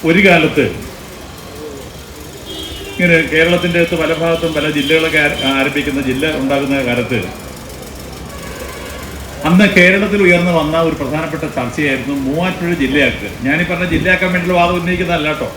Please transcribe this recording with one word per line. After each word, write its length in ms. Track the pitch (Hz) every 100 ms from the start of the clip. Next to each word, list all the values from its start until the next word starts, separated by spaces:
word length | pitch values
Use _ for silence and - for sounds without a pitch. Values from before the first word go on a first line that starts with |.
| 160
ഒരു 100 | 175 196
കാലത്ത് 380 | 170 156 147 123 - - - - - - - - 147 151 139 135 - - - - - - - - - - -
ഇങ്ങനെ 220 | 180 165 143
കേരളത്തിൻ്റെ 460 | 156 165 175 170 170
അകത്ത് 180 | 170 165
പല 100 | 156 160
ഭാഗത്തും 320 | 165 165 165 151
പല 120 | 151 147
ജില്ലകളൊക്കെ 400 | 143 160 160 156
ആര-, 240 | 147 - 135 135
ആരംഭിക്കുന്ന 440 | 139 143 139 135 131
ജില്ല 260 | 131 156 143
ഉണ്ടാകുന്ന 340 | 135 139 139 139 123
കാലത്ത് 300 | 120 113 120 90 - - - - - - - - - - - - - - - - - - - - - 151
അന്ന് 160 | 180 202 190
കേരളത്തിൽ 420 | 180 196 208 202 180
ഉയർന്നു 260 | 175 175 165
വന്ന 160 | 151 165 165
ഒരു 80 | 156
പ്രധാനപ്പെട്ട 440 | 135 151 156 156 147 139
ചർച്ചയായിരുന്നു 580 | 120 - 147 131 123 139 135
മൂവാറ്റുപുഴ 460 | 156 185 175 170 175
ജില്ലയാക്കുക. 460 | 131 143 131 - 104 92 123
ഞാനീ 160 | 156 170
പറഞ്ഞ 160 | 175 180 160
ജില്ലയാക്കാൻ 340 | 170 180 185
വേണ്ടിയുള്ള 280 | 180 170 180
വാദം 140 | 175 175
ഉന്നയിക്കുന്നതല്ല 480 | 170 180 175 170 151
കേട്ടോ. 220 | 147 113